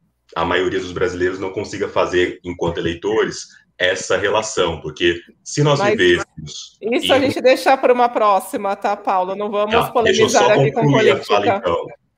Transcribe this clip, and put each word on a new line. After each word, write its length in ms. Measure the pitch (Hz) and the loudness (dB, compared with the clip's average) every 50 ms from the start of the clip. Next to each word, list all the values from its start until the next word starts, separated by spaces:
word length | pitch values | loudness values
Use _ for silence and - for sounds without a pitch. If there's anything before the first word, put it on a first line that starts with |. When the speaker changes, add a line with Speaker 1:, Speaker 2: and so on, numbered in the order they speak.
| _ _ _ _ _ _ - | _ _ _ _ _ _ -6
Speaker 1:
a 100 | 82 82 | -4 -2
maioria 340 | 87 87 90 92 90 90 95 | 0 0 0 0 -2 -2 -4
dos 120 | 90 90 | -6 -6
brasileiros 480 | 87 82 90 90 87 90 90 92 95 95 | -6 -4 -4 -2 -2 -2 -2 -4 -4 -4
não 120 | 95 95 | -8 -8
consiga 380 | - 107 98 - - 92 98 - | -8 -8 -10 -8 -8 -8 -6 -4
fazer, 500 | - 98 90 - 90 90 90 - - - - | -2 -2 -2 0 0 0 0 0 -4 -8 -12
enquanto 340 | 90 87 87 87 85 82 | -12 -8 -6 -4 -4 -4
eleitores, 680 | 92 85 85 85 - - 98 110 110 98 87 - - - - - _ _ _ _ - | -4 -4 -6 -6 -6 -4 -2 0 0 0 -2 -4 -8 -14 -16 -20 _ _ _ _ -4
essa 360 | 90 90 98 190 - - 98 | -2 -2 -2 -2 -2 -2 -2
relação, 640 | 90 101 101 101 110 110 - - 101 90 85 80 78 | 0 0 0 -2 -2 -2 -4 -2 -2 -2 -2 -2 -6
porque 400 | - 80 73 - 92 85 85 - - _ _ _ - | -10 -12 -6 -2 0 0 0 -2 -6 _ _ _ -16
se 200 | - - 143 147 | -8 -2 0 0
nós 160 | 151 143 135 | 2 2 2
Speaker 2:
Mas 180 | 196 208 - | 0 0 2
Speaker 1:
vivêssemos 800 | 107 90 90 87 82 - - _ - 78 73 - - - - _ - | 4 4 4 4 2 0 -6 _ -18 -16 -16 -14 -16 -18 -18 _ -10
Speaker 2:
isso 300 | - 220 240 339 - - | -6 -2 -2 -2 0 2
a 60 | 269 | 2
Speaker 1:
em 40 | 262 | 2
Speaker 2:
gente 200 | 277 269 - 339 | 2 0 -2 2
deixa 340 | 220 254 269 - - - 269 | 2 2 2 4 4 2 2
pra 160 | 269 - 247 | 2 4 4
uma 180 | 247 247 240 233 | 4 4 4 2
próxima, 640 | 240 269 214 208 196 190 190 - - 226 202 196 196 | 2 2 2 4 2 2 0 -4 -6 -4 -4 -4 -4
tá, 200 | 202 - 208 202 | -2 -2 -4 -4
Paulo? 400 | 202 202 - 202 185 185 185 196 | -2 -2 -2 0 0 0 -2 -4
Não 140 | 196 208 208 | -6 -6 -4
vamos 240 | 202 202 208 214 220 | -2 -2 0 2 2
Speaker 1:
Tá, 180 | 233 - - - - - | 0 0 0 0 0 2
deixa 180 | - - - | 2 2 2
eu 80 | - - | 2 4
só 100 | - - | 4 4
Speaker 2:
polemizar 120 | - - | 4 4
aqui 200 | 123 135 135 143 | 4 4 2 2
com 100 | 139 127 | 0 0
Speaker 1:
concluir 280 | 139 143 135 131 - - | 2 2 4 4 4 4
a 40 | - | 2
Speaker 2:
política. 180 | - - - 104 | 2 0 0 0
Speaker 1:
fala, 140 | 101 101 | 0 2
então. 400 | 113 98 98 - 90 85 82 - - - - _ _ _ | 0 0 0 -2 -2 -2 -4 -4 -8 -14 -20 _ _ _